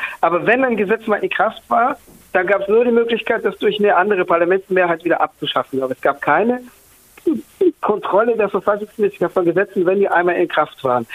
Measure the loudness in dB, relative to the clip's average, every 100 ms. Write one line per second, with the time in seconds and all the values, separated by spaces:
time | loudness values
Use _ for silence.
0 | -8 -4 -2 0 2 2 2 0 0 -2
1 | -2 -2 -2 -2 -2 -4 -2 0 0 -2
2 | -12 -20 -4 -2 0 0 2 2 4 2
3 | 2 -2 -2 -2 -2 -2 -2 2 2 4
4 | 2 0 0 2 2 0 0 0 0 0
5 | -2 0 -2 -4 -6 -6 -4 -4 -6 -2
6 | -2 -2 0 0 0 -2 -8 -20 _ _
7 | _ -8 -4 -4 -6 -2 0 0 -2 -4
8 | 0 0 2 0 0 -2 -2 -2 -4 -4
9 | -4 -2 -4 0 0 0 0 0 0 2
10 | 2 0 0 0 -2 -2 -4 -4 -2 -2
11 | -4